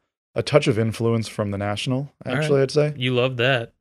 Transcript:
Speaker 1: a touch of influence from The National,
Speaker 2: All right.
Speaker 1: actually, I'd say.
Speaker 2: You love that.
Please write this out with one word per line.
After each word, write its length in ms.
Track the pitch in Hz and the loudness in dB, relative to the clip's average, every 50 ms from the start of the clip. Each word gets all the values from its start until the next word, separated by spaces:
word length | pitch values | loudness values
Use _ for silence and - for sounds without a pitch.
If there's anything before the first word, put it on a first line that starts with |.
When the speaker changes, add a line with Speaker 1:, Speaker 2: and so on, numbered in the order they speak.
| _ _ _ _ _ _ - | _ _ _ _ _ _ -6
Speaker 1:
a 60 | 117 | -6
touch 260 | 110 - - 151 147 156 | -4 2 2 4 4 4
of 120 | 117 107 | 2 2
influence 480 | 113 113 107 - 117 117 113 117 110 - | 2 -2 0 0 0 0 0 0 -2 -4
from 240 | - - 107 101 | -4 -4 -4 -4
The 60 | 101 98 | -2 -4
National, 520 | 101 104 104 104 - 135 127 131 147 143 _ _ - | -2 -4 -4 -4 -4 -4 -4 -4 -4 -8 _ _ -8
Speaker 2:
All 60 | - 127 | -6 -4
right. 40 | 135 | -2
Speaker 1:
actually, 220 | 156 151 143 139 135 | 0 2 2 2 2
I'd 80 | 135 | 2
say. 220 | - 151 147 151 147 123 | 2 2 0 0 0 -2
Speaker 2:
You 160 | 127 127 127 | -2 0 2
love 240 | 120 123 131 131 120 | 2 0 0 0 0
that. 360 | 117 131 139 120 117 - _ _ | 2 2 2 0 -2 -6 _ _